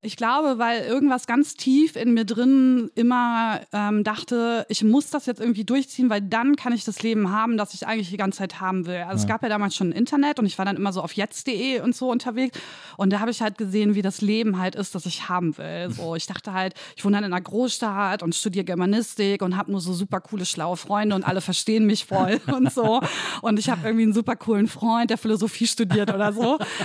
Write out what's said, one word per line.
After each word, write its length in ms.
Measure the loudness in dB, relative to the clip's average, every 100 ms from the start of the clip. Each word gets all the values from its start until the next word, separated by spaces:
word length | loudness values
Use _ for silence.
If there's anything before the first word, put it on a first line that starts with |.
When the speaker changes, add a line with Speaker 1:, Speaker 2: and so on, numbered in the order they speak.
Speaker 1:
Ich 140 | -12 -4
glaube, 420 | 0 2 2 0
weil 220 | 0 0
irgendwas 420 | 0 2 2 2 0
ganz 280 | 2 2
tief 420 | 0 2 4 4 2
in 180 | 2
mir 100 | 2
drin 640 | 2 2 4 6 6 4 2
immer, 640 | 2 2 4 2 2 0 -2 -4
ähm, 320 | -2 0 2
dachte, 600 | 0 -2 -2 0 0 0 -2
ich 160 | 2
muss 260 | 4 4 4
das 160 | -4 -4
jetzt 140 | -4
irgendwie 240 | 0 0
durchziehen, 440 | 2 0 0 0 2
weil 120 | 2
dann 320 | 0 0 2
kann 180 | 2 2
ich 120 | -2
das 180 | -2 -4
Leben 300 | 0 2 2
haben, 240 | 2 0 0
das 180 | -2
ich 100 | -6 -6
eigentlich 200 | -4 -4
die 60 | -2
ganze 220 | -2 -2
Zeit 220 | -6 -6
haben 260 | -4 -2 -2
will. 120 | -6 -4
Also 80 | -2
es 60 |
Speaker 2:
Ja. 60 | 0
Speaker 1:
gab 80 | 0
ja 60 | 0
damals 260 | 0 0
schon 160 | 0 -2
Internet 480 | 0 0 2 2 2
und 80 | 0
ich 100 | 0
war 80 |
dann 120 | -2 0
immer 160 | -2
so 100 | -2
auf 120 | -6
jetzt 340 | -4 -4 -4 -4
de 320 | -2 -2 0
und 160 | 0 -2
so 160 | 0
unterwegs. 440 | -2 -2 -2 -2 -4 -16 -18 -20 -2
Und 160 | 0
da 60 | 2
habe 140 | -2
ich 100 | -2
halt 160 | -4 -4
gesehen, 380 | -2 2 2 2
wie 60 |
das 180 | 0 0
Leben 400 | 0 2 0 0
halt 160 | -2 -4
ist, 180 | -6
das 100 | -6
ich 240 | -6 -8 -4
haben 300 | -2 -2 -4
will. 320 | -8 -8 -8
So, 240 | -8 -6
Speaker 2:
<laughs> 0 |
Speaker 1:
ich 120 | -6 -6
dachte 240 | -10 -6
halt, 220 | -4 -4 -6 -20
ich 100 | -4
wohne 120 | 2 2
dann 80 |
in 80 | 2
einer 100 | -4
Großstadt 800 | -4 -2 -2 0 -4 -2 -2 0
und 140 | -2 -2
studiere 280 | -2 -2
Germanistik 800 | -2 0 2 2 0 -2 0 0
und 140 | -2 -2
hab 100 | -2
nur 140 | -4
so 120 | -2
super 280 | -4 -2 -4
coole, 240 | -6 -6 -4
schlaue 300 | -4 -4 -4
Freunde 400 | -2 0 2 0
und 80 | 0
alle 140 | -2
verstehen 460 | -2 -4 0 4 4
mich 180 | 2
voll 360 | 0 0 2 0 0
<laughs> 80 |
und 180 | 2 2
so. 280 | 4 2 2 0 -4 -6 -6
Und 160 | 0 0
ich 100 | 0
hab 160 | -2
irgendwie 200 | 0 2
einen 100 | 4
super 220 | 4 0 -4
coolen 320 | 0 2 2
Freund, 420 | 0 0 2 2
der 80 | 0
Philosophie 480 | 0 0 0 0 -2
studiert 480 | 0 0 2 0
oder 180 | 0 0
so. 240 | 2 2 2 -2 -6